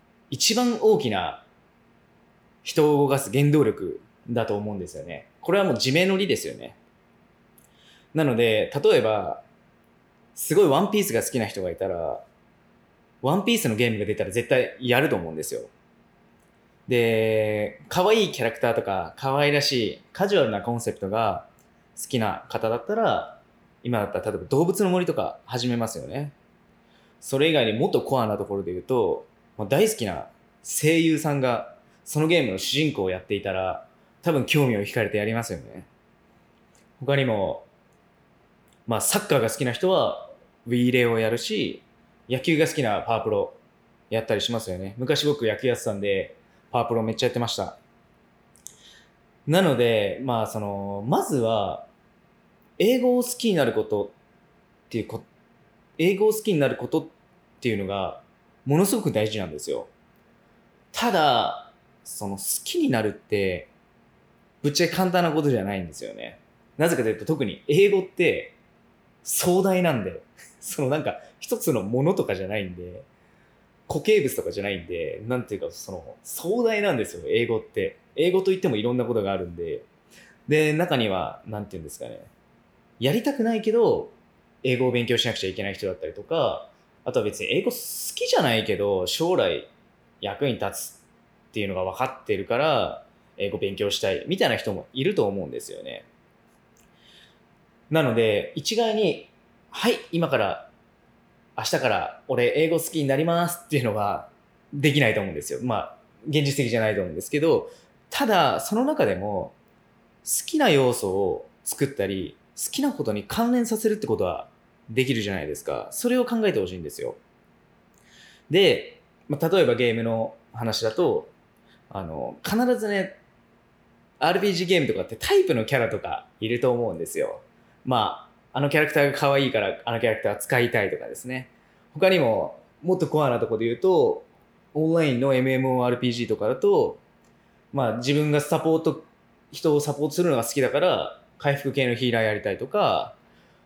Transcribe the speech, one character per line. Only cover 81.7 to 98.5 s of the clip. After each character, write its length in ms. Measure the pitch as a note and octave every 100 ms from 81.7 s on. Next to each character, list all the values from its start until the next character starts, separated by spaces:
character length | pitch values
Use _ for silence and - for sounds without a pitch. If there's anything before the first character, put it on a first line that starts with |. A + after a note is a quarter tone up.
| F2+
い 40 |
う 20 |
ん 20 |
で 60 | D2+
す 100 | -
か 60 | A#1
ね。 160 | G1+ - _ _ _ _ _ _ -
や 120 | B2+
り 120 | A3
た 100 | C#4
く 100 | C#4
な 120 | A3+ A3+
い 60 |
け 100 | A3
ど、 400 | A#3 G3 F#2+ - - _ _ _ _
英 140 | C3 B2
語 100 | B2+
を 40 |
勉 140 | A#2+ A#2
強 120 | A#2
し 80 | A#2+
な 60 |
く 40 | G#2+
ち 80 | F#2+
ゃ 40 |
い 40 |
け 100 | F#2
な 80 | G2
い 20 |
人 140 | F#2+ G2
だ 60 |
っ 20 | F2+
た 120 | D#2+
り 60 |
と 100 | G2+
か、 460 | G#2 D#3+ A#2 C2+ - _ _ _
あ 80 | -
と 80 | B2
は 60 | G#2
別 160 | -
に 100 | -
英 120 | F3+
語 80 | A#3
好 60 | - - - - -
き 120 | B4
じ 80 | B4
ゃ 40 |
な 140 | C#3 A2+
い 80 |
け 140 | G#2+ F#2+
ど、 280 | G2+ F#2+ F2+
将 280 | - E3+ E3
来 320 | F#2+ D2 - _ _ _ _ _
役 240 | G2+ G2+ C#3
に 80 |
立 120 | G#2+ G2
つ 280 | - - - _ _ _ _ _
っ 20 |
て 60 | A2
い 60 | G2
う 20 |
の 80 | F#2
が 80 |
分 140 | F#2 F#2+
か 220 | B2+ -
っ 20 | -
て 100 | G2
る 100 | F#2+
か 120 | A#2+
ら、 480 | D#3 B2+ F2 - - _ _ -
英 120 | G2+
語 80 | G#2+
勉 180 | G2 F#2+
強 160 | G2+
し 80 | -
た 120 | G2
い 120 | F#2+ -
み 100 | F#3+
た 100 | E3
い 20 |
な 60 | A2
人 180 | A2
も 140 | F#2+ -
い 100 | B2+
る 100 | E3
と 120 | F#3+ G#2
思 180 | G2
う 40 | D2+
ん 40 |
で 80 | A#1+
す 120 | -
よ 120 | G1+
ね。 220 | C2 G#1+ - _ _ _ _ _ _ _ _ _ - - - _ _ _ _ _ -
な 120 | D#3+
の 140 | C3+ A2+
で、 360 | A2 G2+ -